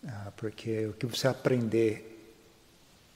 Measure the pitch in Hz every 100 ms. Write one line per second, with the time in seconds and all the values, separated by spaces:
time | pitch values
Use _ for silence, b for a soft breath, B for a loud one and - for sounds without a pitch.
0 | 185 104 101 - 110 - 110 110 110 104
1 | 123 - 135 127 139 127 117 113 113 107
2 | - - - - - - _ - - -
3 | -